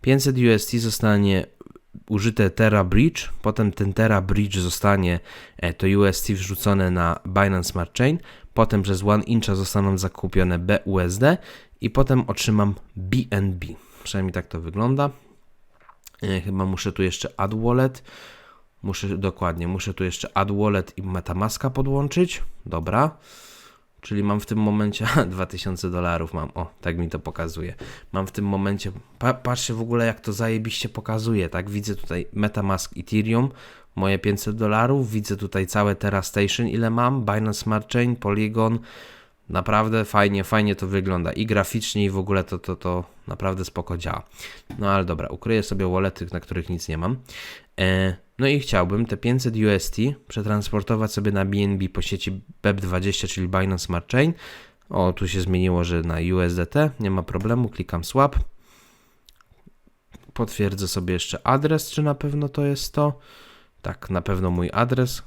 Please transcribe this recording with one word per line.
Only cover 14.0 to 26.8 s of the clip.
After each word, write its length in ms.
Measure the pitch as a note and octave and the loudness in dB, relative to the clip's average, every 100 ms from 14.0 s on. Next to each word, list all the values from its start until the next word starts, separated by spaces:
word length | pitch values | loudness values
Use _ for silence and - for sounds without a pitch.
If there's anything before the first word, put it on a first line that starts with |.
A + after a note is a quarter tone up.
Przynajmniej 280 | - G2 F#2+ | -8 -4 -2
tak 140 | F2+ - | -4 -6
to 140 | E2+ | -10
wygląda. 500 | E2 F#2 A#2 C3+ C#3+ C3 - _ - - _ _ - - - _ | -6 -2 0 2 0 -4 -20 _ -20 -20 _ _ -20 -20 -20 _
E, 180 | G#2 F#2+ | -2 -2
chyba 240 | F#2 F#2+ | -2 -2
muszę 280 | F#2+ F#2 G#2 | -2 -2 -4
tu 100 | F2+ | 0
jeszcze 260 | F#2+ - - - | -2 -2 -8 -4
add 180 | G2 | -4
wallet. 480 | A2 A2+ B2 C3 C3 - - - - - - _ _ | 0 2 4 2 0 -20 -20 -20 -20 -20 -20 _ _
Muszę, 260 | G2 F#2+ G2 F#2+ | -8 -6 -4 -2
dokładnie, 500 | G2 F2+ F2+ E2+ F2 | -2 -2 -4 -2 -2
muszę 260 | F#2 G2 | -4 -4
tu 100 | F#2 | -4
jeszcze 320 | F#2 - - - | -4 -4 -6 -2
add 140 | G2 | 0
wallet 480 | G2+ G#2 G2+ F#2 - | 2 2 2 -2 -8
i 40 | |
Metamaska 680 | F#2+ F#2 - F2+ G#2+ - C3+ | -6 -6 -4 -2 -2 -2 -4
podłączyć. 720 | C3 C3+ C#3 C#3+ E3+ F3+ - - - - | 0 0 0 0 2 0 0 -6 -6 -8
Dobra. 520 | E2 E2 G#2 D3+ D#3 - - - - - _ _ _ | -6 0 2 2 0 -20 -20 -20 -20 -20 _ _ _
Czyli 200 | - G#2 | -6 -2
mam 180 | G2+ G#2 | 0 0
w 60 | - | -2
tym 120 | A2 | 0
momencie, 480 | G#2+ G#2 G#2 G2+ A2+ - | 2 2 0 0 0 2
<laughs> 80 | F#2 | 2
dwa 160 | F#2 F#2 | -2 -6
tysiące 440 | F2+ - F2+ F#2 | -4 -6 -4 -4
dolarów 440 | F2+ F2 E2+ E2 | -2 -2 -2 -4
mam, 160 | F2 D2+ | -6 -8
o, 160 | - E2+ - | -8 -10 -8